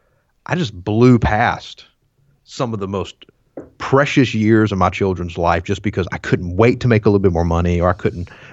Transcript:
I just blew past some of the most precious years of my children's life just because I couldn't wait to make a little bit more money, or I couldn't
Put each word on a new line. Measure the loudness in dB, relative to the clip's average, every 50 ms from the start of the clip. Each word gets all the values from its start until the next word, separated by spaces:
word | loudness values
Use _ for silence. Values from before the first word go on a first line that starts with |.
| _ _ _ _ _ _ _ _ -10
I | -6 -4
just | -4 -4 -6 -8
blew | -8 -6 -4 2 4 6 6 6 6
past | 4 2 0 0 0 0 -2 -4 -8 -16 -20 -20 -20 _ _ _ _ _ _ _ _ _ _ _ _
some | -14 -10 -8 -6 -6 -6
of | -6
the | -6 -6
most | -6 -6 -8 -8 -12 _ _ -20 _ _ _ _ _ -20 -20 -20 _ -14
precious | -2 0 2 2 2 2 2 0 0 0 0
years | 0 2 4 4 4 2 2
of | 0 0
my | 0 0
children's | 0 0 -2 -2 -2 -4 -6 -8 -6 -2
life | 0 0 0 0 -2
just | -4 -6 -4
because | -4 -4 -4 -4 -4 -4
I | -6 -10
couldn't | -4 -2 -2 -2 -2 -2 0
wait | 2 4 4 2 2
to | 2 2
make | 2 4 4
a | 4
little | 2 4
bit | 2 2
more | 2 0 0
money, | 0 0 0 0 0 0 0
or | 2 0
I | 0
couldn't | 0 -2 -6 -6 -6 -10 -14 -16 -20 -20 -20